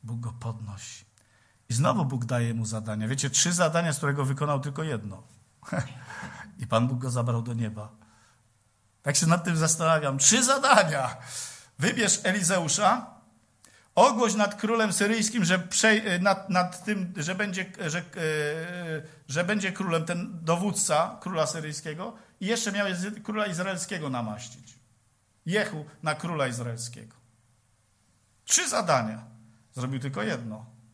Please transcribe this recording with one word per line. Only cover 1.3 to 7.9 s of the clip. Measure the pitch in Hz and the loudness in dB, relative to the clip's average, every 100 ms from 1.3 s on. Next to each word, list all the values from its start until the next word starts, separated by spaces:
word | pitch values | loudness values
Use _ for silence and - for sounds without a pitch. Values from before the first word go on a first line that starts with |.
| _ _ _ _ | _ _ _ _
I | |
znowu | 117 151 220 | 2 2 4
Bóg | 139 127 | 0 -2
daje | 117 123 117 | 0 0 0
mu | 113 | -2
zadania. | 110 110 107 107 110 | -4 -4 -4 -4 -2
Wiecie, | 131 139 | -2 0
trzy | - 175 | 2 2
zadania, | 175 165 165 170 | 4 4 4 0
z | 147 | 0
którego | 147 143 | 0 0
wykonał | 135 139 147 143 | 0 0 0 0
tylko | 143 139 | -2 -4
jedno. | 160 117 104 92 - - _ _ - | -4 -4 -6 -12 -16 -20 _ _ -6
<laughs> | - - - - - - - - - | -6 -6 -10 -16 -14 -14 -14 -18 -12
I | 117 | 0
Pan | 113 123 | 2 2
Bóg | 127 | 0
go | 127 | -2
zabrał | 123 120 117 | -2 0 0
do | 113 | -2
nieba. | 117 110 107 107 | -4 -4 -6 -12